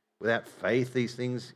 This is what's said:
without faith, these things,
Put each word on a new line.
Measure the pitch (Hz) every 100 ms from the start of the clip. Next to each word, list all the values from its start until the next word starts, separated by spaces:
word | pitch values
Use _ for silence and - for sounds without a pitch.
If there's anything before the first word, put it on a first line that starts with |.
| _ -
without | 107 113 -
faith, | - 95 123 127
these | 127 117
things, | - 123 123 -